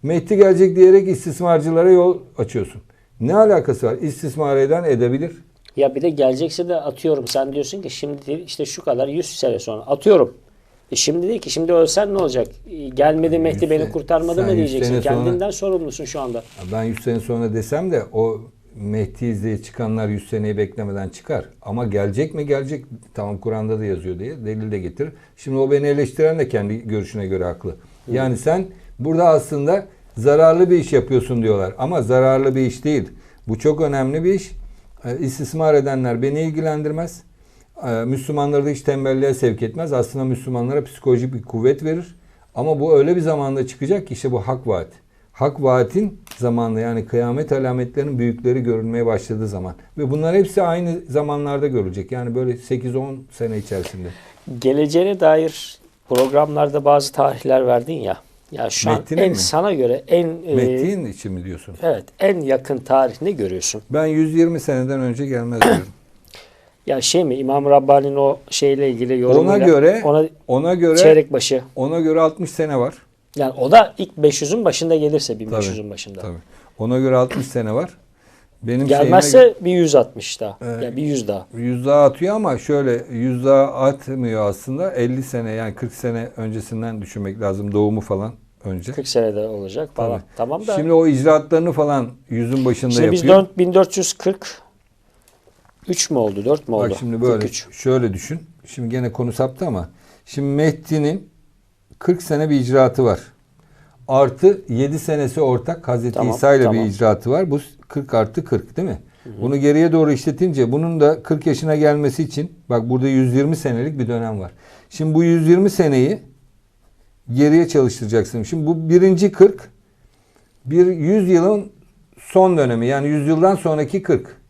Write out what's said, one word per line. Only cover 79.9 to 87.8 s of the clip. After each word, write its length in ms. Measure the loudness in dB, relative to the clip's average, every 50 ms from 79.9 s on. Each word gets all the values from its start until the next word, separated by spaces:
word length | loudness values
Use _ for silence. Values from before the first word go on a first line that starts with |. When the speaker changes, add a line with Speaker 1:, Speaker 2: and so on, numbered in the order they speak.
| 6
Speaker 2:
altmış 460 | 4 4 4 -4 -12 -12 -12 -10 -8
daha. 180 | -8 -10 -10 _ -10
Speaker 1:
Ee, 220 | -10 -8 -8 -8
Speaker 2:
Yani 120 | -8 -6
bir 60 | -6 -4
yüz 260 | -2 -2 -2 -2 -4
daha. 180 | -4 -6 -6 _ -12
Speaker 1:
Yüz 300 | -6 -4 -4 -4 -2 0
daha 180 | 2 4 6 6
atıyor 300 | 4 4 2 -4 -2 -2
ama 220 | -2 -2 -2 -4 -4
şöyle, 460 | -2 -2 0 0 2 0 -2 -2 -4 -8 -8
yüz 320 | -4 -4 -2 -4 -2 2
daha 300 | 4 6 6 4 2 0
atmıyor 720 | 0 0 0 0 -2 -8 -10 -8 -4 -4 -4 -2 0 0 -2
aslında. 420 | -2 -4 -8 -10 -6 -4 -4 -4 -2
Elli 300 | -2 -2 -2 -2 -4 -6
sene, 280 | -6 -6 -6 -6 -6
yani 240 | -6 -6 -8 -8 -8
kırk 180 | -10 -10 -12 -10
sene 360 | -8 -6 -6 -6 -4 -8 -10 -10
öncesinden 640 | -10 -8 -8 -8 -8 -10 -8 -8 -8 -8 -8 -8 -10 -12
düşünmek 380 | -12 -10 -8 -8 -8 -8 -4
lazım. 320 | -4 -4 -4 -4 -6 -2 0
Doğumu 280 | 0